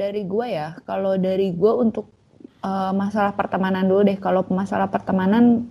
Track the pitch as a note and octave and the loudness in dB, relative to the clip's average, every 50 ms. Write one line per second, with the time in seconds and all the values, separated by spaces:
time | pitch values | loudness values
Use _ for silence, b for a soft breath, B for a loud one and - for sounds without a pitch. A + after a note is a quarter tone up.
0 | G3 G3+ G3+ G#3+ G3+ F3 F#3+ A3 A#3+ B3 F#3+ D3+ D3+ D#3+ E3 - - - F#3+ F#3+ | -4 -4 -4 -6 -6 -4 -4 -4 -4 -4 -4 -6 -6 -8 -10 -12 -10 -8 -6 -4
1 | F#3+ F#3+ F#3+ F#3+ F3+ F#3 F#3+ F#3+ G3 F#3+ E3+ E3+ F#3 G#3+ A3+ A#3+ B3 A3 G#3 G#3+ | -2 0 0 0 0 0 0 0 0 -2 0 2 2 2 2 2 2 0 0 -4
2 | G#3 - _ _ _ _ _ - - - _ _ - F#3+ F#3+ F#3+ F#3+ F#3+ F#3+ F#3+ | -8 -12 _ _ _ _ _ -20 -20 -20 _ _ -8 -6 -4 -4 -2 -2 -2 -2
3 | G3 G3+ G#3 G#3+ G3+ G3+ G3+ G3+ G3 - - F#3 F#3 F#3+ F#3+ F#3 F#3+ F#3+ F#3+ G3+ | -2 -2 0 0 0 0 0 -2 -4 -2 -2 -2 0 0 0 0 2 2 4 4
4 | G#3 G3+ G3 G3 - F3+ F3+ F#3 F#3 - F#3 F#3 G3 G3 G#3 F#3+ F#3+ G3 - G3+ | 4 4 2 0 -2 0 0 0 0 0 -2 -2 -2 -2 -2 -2 -2 -2 -2 -4
5 | - - F#3+ F#3+ F#3 F#3+ G#3+ A#3 A#3+ A#3+ A#3 A3+ - - | -2 -2 -2 0 2 2 4 6 6 6 4 4 0 -6